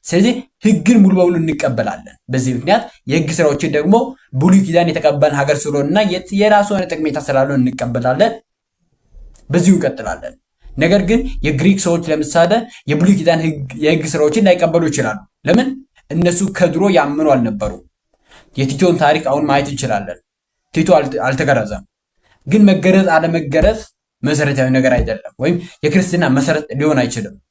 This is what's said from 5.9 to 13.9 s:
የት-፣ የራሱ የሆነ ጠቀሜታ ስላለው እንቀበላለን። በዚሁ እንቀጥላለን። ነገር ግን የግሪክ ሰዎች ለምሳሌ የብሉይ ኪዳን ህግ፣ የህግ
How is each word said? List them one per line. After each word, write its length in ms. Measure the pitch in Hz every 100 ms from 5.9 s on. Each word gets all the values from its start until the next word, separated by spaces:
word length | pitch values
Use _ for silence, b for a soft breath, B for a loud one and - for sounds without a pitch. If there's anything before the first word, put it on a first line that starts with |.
| 196
የት-፣ 280 | 208 180 -
የራሱ 340 | 196 214 208 202
የሆነ 180 | 202 180
ጠቀሜታ 320 | 156 156 147
ስላለው 340 | 135 135 135 143
እንቀበላለን። 760 | 127 123 131 120 127 135 220 - _ _ _ _ _ _ _ - - - -
በዚሁ 240 | 170 175
እንቀጥላለን። 600 | 175 147 - 104 82 - - _ _ -
ነገር 280 | - 160 202
ግን 180 | 185 233 269 B
የግሪክ 360 | 151 135 180 196
ሰዎች 240 | 175 170 160
ለምሳሌ 440 | 151 147 170 170 226 226 B -
የብሉይ 280 | 151 180 190
ኪዳን 240 | 165 165
ህግ፣ 140 | 160 147 135 -
የህግ 260 | 151